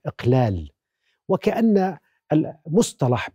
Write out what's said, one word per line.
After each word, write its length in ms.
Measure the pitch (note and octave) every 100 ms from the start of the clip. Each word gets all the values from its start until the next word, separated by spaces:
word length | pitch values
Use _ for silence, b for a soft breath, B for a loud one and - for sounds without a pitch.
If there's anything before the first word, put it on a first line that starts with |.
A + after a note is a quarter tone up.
| -
إقلال، 640 | - A#2+ B2+ A#2+ F#2 D2+ _ _ _ _ _ -
وكأن 680 | F#3 - G3+ A3+ G3+ F#3 - _ _ -
المصطلح 960 | D3+ - - - E3+ - - C3 B2 -